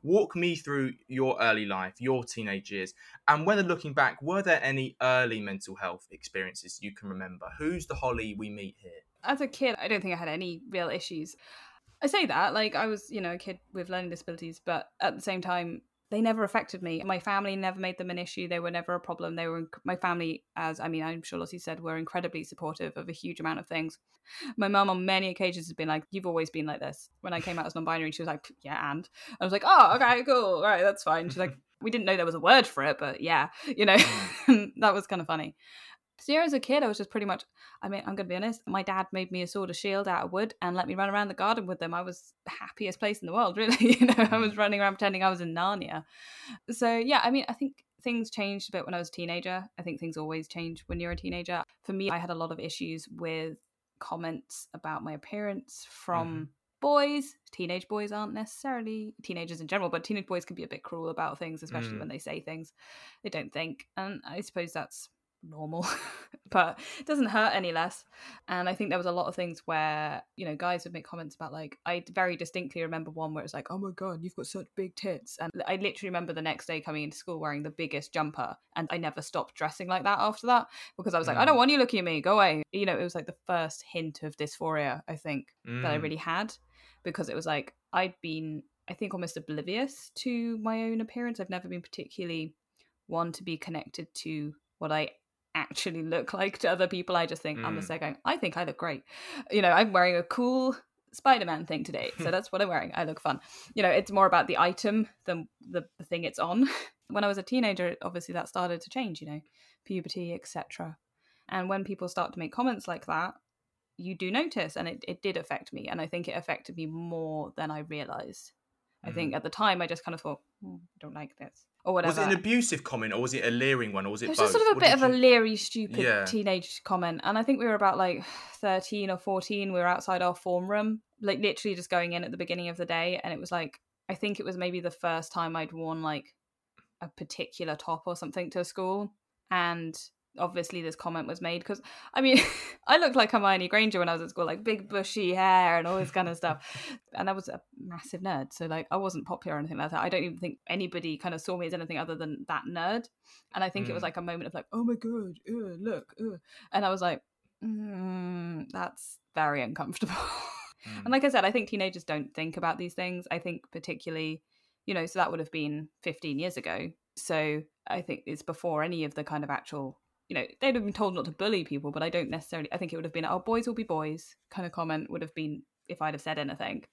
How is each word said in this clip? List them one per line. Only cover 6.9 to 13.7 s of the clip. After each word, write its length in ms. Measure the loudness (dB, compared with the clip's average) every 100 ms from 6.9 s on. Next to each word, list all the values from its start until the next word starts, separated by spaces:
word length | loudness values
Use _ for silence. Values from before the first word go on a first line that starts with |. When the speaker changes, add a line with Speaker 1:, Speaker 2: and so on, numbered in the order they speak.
Speaker 1:
can 140 | -10 -10
remember? 380 | -8 -10 -12 -14 -6
Who's 280 | -4 -4 -6
the 80 |
Holly 400 | -4 -2 -2 -4 -6
we 120 | -8
meet 260 | -10 -12 -14
here? 140 | -20 -20 _ _
Speaker 2:
As 160 | -2 0
a 60 | -2
kid, 280 | 0 0 0
I 80 | -2
don't 140 | -2
think 120 | -2
I 40 | -4
had 100 | -4
any 320 | -4 -6 -8 -6
real 200 | -4 -2
issues. 460 | -4 -6 -8 -8 -12 -20 -20 -20 -20 _ _
I 40 | 2
say 200 | 4 4
that, 260 | 4 2
like, 220 | 2 0
I 120 | 0 0
was, 240 | -2 -6
you 120 | -6
know, 100 | -4
a 60 | -6
kid 200 | -10 -12 _